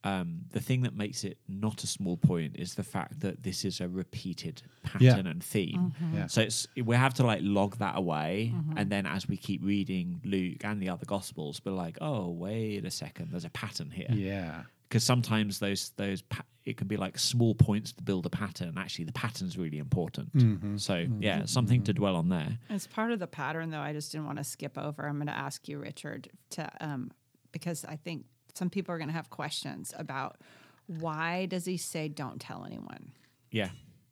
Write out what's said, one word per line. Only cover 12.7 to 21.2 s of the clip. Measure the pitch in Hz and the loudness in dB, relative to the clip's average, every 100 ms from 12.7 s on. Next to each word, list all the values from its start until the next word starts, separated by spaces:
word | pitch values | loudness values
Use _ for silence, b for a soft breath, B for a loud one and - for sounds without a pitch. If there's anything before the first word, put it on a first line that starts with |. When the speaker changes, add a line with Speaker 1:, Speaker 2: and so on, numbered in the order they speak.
| 101 92 | -2 -4
Speaker 1:
a | |
second, | - - - 82 | -6 -8 -8 -6
there's | 87 85 | -6 -6
a | |
pattern | - 120 - 73 | -8 -8 -6 -8
here." | 90 - | -6 0
Speaker 2:
Yeah. | 113 95 98 85 80 - _ _ | 0 0 -2 -4 -8 -12 _ _
Speaker 1:
'Cause | 117 113 | 2 4
sometimes | 127 117 110 104 98 | 4 4 2 2 0
those, | 101 98 - - | 0 0 -4 -4
those | 101 95 | -2 -2
pa-, | - - - _ - | -4 -8 -8 _ -8
it | 117 | -4
can | 98 | -2
be, | 101 | -2
like, | 95 - | -2 0
small | - 120 117 104 | 2 4 4 8
points | - 104 - | 8 6 -2
to | - | -6
build | - 95 85 | 0 0 0
a | |
pattern. | 87 101 - 87 82 | -2 -4 -4 -6 -6
Actually, | 90 - 80 | -6 -6 -6
the | |
pattern's | - 117 - 95 85 | -4 -4 -2 -6 -2
really | 82 76 | -4 -4
important. | 69 90 80 - - 131 | 0 0 0 -4 2 6
Speaker 2:
Mm-hmm. | 117 104 104 101 | 6 6 -2 -2
Speaker 1:
So, | - 190 151 | 0 2 2
Speaker 2:
Mm-hmm. | 107 | 2